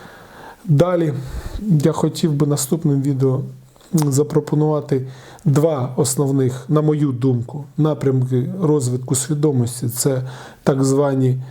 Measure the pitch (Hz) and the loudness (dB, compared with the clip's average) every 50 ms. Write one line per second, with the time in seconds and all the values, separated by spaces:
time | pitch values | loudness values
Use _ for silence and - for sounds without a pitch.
0 | - - - - - - - - - - - - - 190 147 139 170 180 180 170 | -20 -20 -20 -20 -20 -20 -20 -20 -20 -20 -20 -8 -2 2 2 4 4 4 2 0
1 | 165 151 127 131 127 - - - - - - - 202 220 165 147 135 160 147 - | 0 0 -2 -6 -8 -10 -10 -10 -10 -10 -10 -6 0 0 2 4 2 2 0 0
2 | - 156 - - - 160 147 143 151 143 143 135 - - 175 156 160 151 139 139 | -2 -2 -2 0 -2 0 0 0 0 0 0 -2 -2 -4 -2 0 0 0 0 0
3 | 135 143 135 131 135 131 127 123 - - - - - _ _ - - - - 156 | 0 0 0 0 0 0 0 -2 -4 -8 -12 -18 -20 _ _ -20 -8 -2 0 0
4 | 151 143 127 139 147 147 160 151 147 - 151 147 151 156 151 147 131 - 139 131 | 2 2 2 0 0 2 0 -2 0 0 0 2 2 2 0 -2 -2 -2 -2 -2
5 | 131 131 - - - - - - - 156 131 143 151 165 156 131 120 - - 180 | -4 -6 -14 -18 -20 -20 -10 -4 0 2 2 4 4 2 2 0 -4 -2 0 0
6 | 143 - - 151 143 135 139 135 131 123 131 - - - 151 151 151 156 151 147 | 0 0 0 0 0 2 2 2 2 0 -2 -4 -4 0 0 2 2 2 2 2
7 | 151 139 127 113 127 131 127 120 117 - - 143 139 - - - 147 156 147 - | 2 0 0 0 0 2 2 0 -2 -6 -10 -12 -14 -8 -2 0 0 0 0 0
8 | 135 135 131 131 127 127 127 123 127 - - 190 175 147 151 147 127 123 123 127 | 0 0 2 0 0 0 0 -2 -2 -2 -4 -2 0 2 2 2 0 -2 -2 -4
9 | 127 - 135 - - - 151 147 147 151 131 123 120 113 - - 131 117 - - | -4 -2 -4 -2 -2 -4 -2 0 0 2 2 2 0 -2 -4 -6 -6 -6 -4 -2
10 | - 143 135 127 127 131 - - - - - - - - 139 135 135 135 135 139 | -2 0 0 -2 -4 -8 -12 -16 -18 -20 -12 -4 0 0 2 2 2 2 4 2
11 | 143 143 135 131 131 127 127 131 - - | 2 2 2 2 2 2 0 0 -4 -12